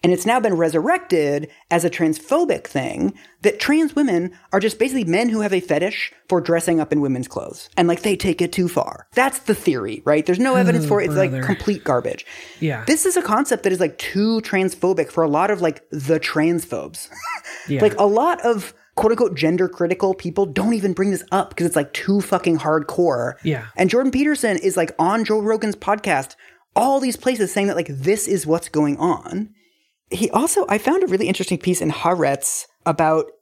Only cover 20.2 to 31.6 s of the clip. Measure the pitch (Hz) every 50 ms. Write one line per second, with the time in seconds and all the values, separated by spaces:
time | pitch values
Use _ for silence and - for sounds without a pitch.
20.2 | - 170 160 - 196 180 139 190 190 220 233 220 190 202 175 165 190 202 196 185
21.2 | - - - 196 185 - - - 170 170 165 156 143 143 - - - - 196 202
22.2 | 190 - - 180 180 185 165 156 156 156 156 160 147 - - - 180 170 139 120
23.2 | 120 123 120 - - 156 151 127 110 110 - - 180 185 - 240 269 277 240 262
24.2 | 285 302 302 277 - 226 196 170 - 196 - 185 165 160 - - 160 180 202 233
25.2 | 220 - 214 220 208 214 220 220 220 214 190 - - - 208 208 - 196 165 135
26.2 | 135 - - _ - - - _ _ _ _ - 226 269 269 277 262 254 240 -
27.2 | - 254 254 220 208 185 - 208 196 202 190 170 165 - 143 135 135 165 202 214
28.2 | - - 208 185 - 151 160 170 - - - 151 151 147 143 - 156 175 151 -
29.2 | - - - 190 214 214 - _ _ _ _ _ _ _ _ _ _ _ - 87
30.2 | 214 - - 208 269 330 - 415 - - 202 214 - 254 311 381 381 311 180 190
31.2 | 220 - 190 - 190 - 190 165